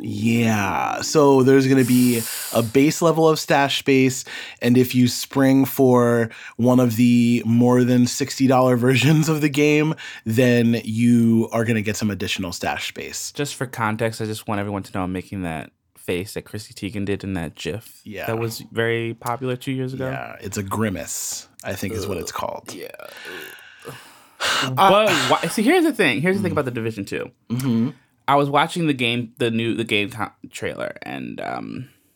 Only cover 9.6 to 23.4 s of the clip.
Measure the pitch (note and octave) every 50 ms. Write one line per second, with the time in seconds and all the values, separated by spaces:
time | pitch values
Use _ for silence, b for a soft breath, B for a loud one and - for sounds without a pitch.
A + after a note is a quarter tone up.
9.6 | D3 D3+ D3+ D3+ D3+ D#3 D#3 B B B B B B A2+ A2 C3 B2+ B2 A#2+ A#2+
10.6 | A#2 A#2 A#2 A2+ - A2 G#2+ A2+ A#2+ A#2+ A#2+ A#2 A2+ A2+ A2+ A2+ A2 - - A#2
11.6 | A2+ A#2 A#2 G#2+ G2 G#2+ G#2 - A#2 G#2 G2 F#2 G2+ F#2 - - F#2 F2 - -
12.6 | G2 D#2+ C#2+ - - - - - C#2+ - - - - - - - C#3+ C#3 - -
13.6 | C3+ B2+ - A#2+ A2+ G#2+ A2 A2 A#2 A2+ A2+ - A2+ G#2+ G#2+ - - A2+ G#2+ G2+
14.6 | G2+ G#2 G2+ F#2+ F#2 - - G2 F#2 F2+ F#2 F2+ - - G#2 F#2+ F2+ E2 D#2 D2+
15.6 | - - _ _ _ _ _ - - - F#2 F2 F#2+ - - - - - - G#2+
16.6 | - - A#2 - G#2 F#2+ A2+ G2+ G2+ G2+ G2 F#2 G2 G2 F#2+ E2+ E2 D2 - -
17.6 | - D#2+ F2 A2 - - - - - G#2+ G2+ F2+ - A#2 A2+ A2+ A#2 A2+ A2+ -
18.6 | - - - A2 A#2 A#2 A#2 A#2 A#2 A2+ A2 - - A#2+ A#2+ A#2 B2+ B2+ B2 B2+
19.6 | - C3+ C3 C3 C3 B2+ C3 C3 C3 C3 B2+ B2 A#2+ A2+ - - - G2 - G#2+
20.6 | G2 F#2+ F#2+ G#2 A2 G#2 F#2 D2+ - - - - - - - - - _ _ -
21.6 | - - G2 - G#2 F#2 F#2+ F#2+ F2 G2 F#2 E2 - - - - - - - -
22.6 | - - - - - - - - - - B B B B B E2+